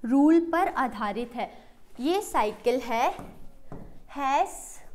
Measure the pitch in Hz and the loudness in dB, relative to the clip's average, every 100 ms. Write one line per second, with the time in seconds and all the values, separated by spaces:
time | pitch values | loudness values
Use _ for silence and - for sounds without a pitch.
0 | 226 269 294 339 330 330 370 - 262 - | 2 6 8 8 6 2 2 0 -2 -2
1 | 214 208 240 247 202 - - - - - | -4 -4 -6 -6 -8 -10 -20 -20 -20 -6
2 | 254 370 415 311 214 208 - 254 - 226 | 0 0 0 0 0 0 0 0 0 0
3 | 269 - - - - - - - - - | 0 -2 -12 -12 -14 -12 -14 -12 -12 -16
4 | - - 269 277 392 - - - - | -14 -4 0 2 0 -4 -14 -16 -12